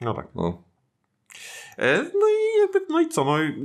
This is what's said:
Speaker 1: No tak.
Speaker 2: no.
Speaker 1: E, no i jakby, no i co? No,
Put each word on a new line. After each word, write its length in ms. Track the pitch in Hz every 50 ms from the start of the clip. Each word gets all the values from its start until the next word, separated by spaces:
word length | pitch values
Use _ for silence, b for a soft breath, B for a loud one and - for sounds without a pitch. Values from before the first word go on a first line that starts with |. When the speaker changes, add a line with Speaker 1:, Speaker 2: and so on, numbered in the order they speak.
Speaker 1:
No 120 | 120 113 104
tak. 140 | - - - -
Speaker 2:
no. 280 | 87 85 85 90 - _ _ _ _ _ _ _ _ _ _ _ _ _ _ B B B B B B B B B B
Speaker 1:
E, 200 | - 123 143 196
no 300 | 285 349 370 403 415 427
i 320 | 427 440 440 440 453 415
jakby, 320 | 415 381 392 392 381 381 302
no 80 | 330
i 60 | 330 320
co? 180 | - - 135
No, 120 | 139 147 156 156 151 - -